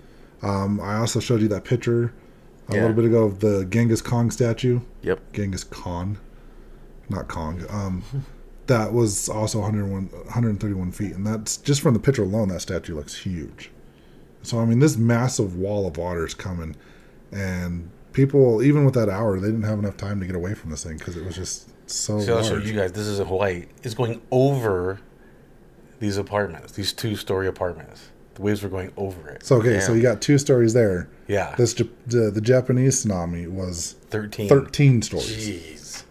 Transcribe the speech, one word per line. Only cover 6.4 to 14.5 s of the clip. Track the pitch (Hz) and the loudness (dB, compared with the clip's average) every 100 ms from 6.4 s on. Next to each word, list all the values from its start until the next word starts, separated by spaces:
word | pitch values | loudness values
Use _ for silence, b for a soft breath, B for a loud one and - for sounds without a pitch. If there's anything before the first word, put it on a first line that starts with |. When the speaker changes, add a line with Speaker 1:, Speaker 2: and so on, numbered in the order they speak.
| b b b b b b - | b b b b b b -10
Speaker 1:
Not | 98 58 | -8 -8
Kong. | 87 78 90 87 | -8 -8 -8 -8
Um, | 104 98 90 - | -6 -6 -6 -8
<laughs> | 135 - - - - - | -10 -10 -14 -20 -8 0
that | 117 107 | 0 2
was | 120 113 98 - | 2 2 0 -4
also | 107 107 110 | -2 -2 -2
a | |
hundred | 104 107 98 | -2 -2 -2
one, | 95 92 85 - | -4 -6 -10 -6
a | |
hundred | 117 117 101 | 0 0 0
thirty-one | 107 95 90 | -2 -2 -4
feet. | 90 101 | -4 -6
And | 87 104 | -4 -4
that's, | 110 - - | -4 -6 -6
just | - 143 | -2 2
from | 160 | 4
the | 110 | 2
picture | - 131 | 2 2
alone, | 95 107 101 | 2 0 -2
that | 87 | -4
statue | - 87 - | -4 -6 -6
looks | 78 71 - | -10 -10 -10
huge. | 95 87 71 - - - - b b b b - | -8 -6 -8 -14 -20 -20 -20 b b b b -20
So, | - | -6